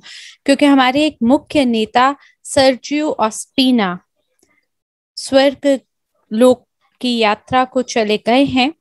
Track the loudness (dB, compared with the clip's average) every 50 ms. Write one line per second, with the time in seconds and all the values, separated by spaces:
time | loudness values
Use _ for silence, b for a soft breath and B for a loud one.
0 | B B B B B B B B B -2 0 2 2 2 4 4 2 2 0 0
1 | -2 -2 -2 -2 0 0 0 0 -2 -2 -2 0 0 0 0 -2 -2 -2 0 0
2 | 0 0 -2 b b b b b b -4 0 2 2 2 2 0 -4 -6 -4 -4
3 | -4 -4 -4 -4 -4 -4 -6 -8 -16 _ _ -2 0 0 0 0 0 -2 -6 -8
4 | _ _ _ _ _ _ _ _ _ _ _ _ _ _ _ _ _ _ _ _
5 | _ _ _ -14 -6 -2 0 2 2 0 -2 -2 -2 -2 -2 -2 -4 _ _ _
6 | _ _ _ _ _ -6 0 2 4 2 2 0 _ _ _ _ _ _ _ -8
7 | -6 -4 -2 0 0 0 0 -2 _ -4 -2 -2 -2 -2 -2 -4 -4 -4 -2 -2
8 | -2 -2 -2 -2 -2 0 2 2 2 0 0 -2 -2 -2 -4 _